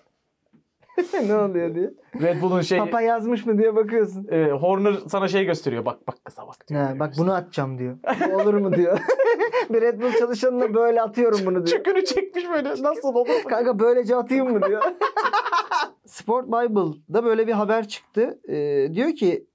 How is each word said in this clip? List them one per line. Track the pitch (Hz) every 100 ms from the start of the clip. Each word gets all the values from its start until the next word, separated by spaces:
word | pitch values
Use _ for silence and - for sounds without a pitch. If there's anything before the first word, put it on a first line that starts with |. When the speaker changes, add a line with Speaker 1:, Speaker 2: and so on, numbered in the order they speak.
| _ _ _ _ _ _ _ _ _ - 349 381
Speaker 1:
<laughs> | 208
"Ne | 214
oluyor?" | 202 175 170
diye. | 165 202 - _ 233
Speaker 2:
Red | 170 170
Bull'un | 180 180
şey | 170 180
Speaker 1:
"Papa | - 233
yazmış | 226 233 220 226 226
mı?" | 208
diye | 220 214
bakıyorsun. | 214 226 196 190 208
Speaker 2:
E, | 165 151
Horner | 139 175 190 208 202 151
sana | 196 190
şey | 190
gösteriyor. | 180 160 139 117
"Bak, | 117 - -
bak | -
kıza | - - -
bak." | - -
diyor. | 147
Speaker 1:
"Ha, | 139 135
bak | 151 139
bunu | 180
atacağım." | 185 175 - 135 127
diyor. | 123 127 - - 330
"Bu | 190
olur | 208
mu?" | 208 190
diyor. | 180 175 208 - 523 508
<laughs> | 392 466 494 -
"Bir | 226
Red | 233 214
Bull | 247 233
çalışanına | 240 214 254 247 226
böyle | 220 233 233
atıyorum | 220 240 240 208 185
bunu." | 180 170
diyor. | 415
Speaker 2:
Çükünü | 359 381
çekmiş | 381 269 381 349 349
böyle. | 311 277 254
"Nasıl | 285 330 277
olur | 240 247
mu?" | 427 -
Speaker 1:
"Kanka | 226 247 202
böylece | 233 247 220 247
atayım | 247 269 254
mı?" | 214 190
diyor. | 214 359
<laughs> | 349 523 - - 415 - 480 - 294 294 _ -
Sport | - - 247 247
Bible'da | 233 240 208 170 147 - 202
böyle | 233 220 226
bir |
haber | 214 202 220 208
çıktı. | - _ 208 269 - -
Ee, | 147 147 143 143
diyor | 170 311
ki | 294 185 - -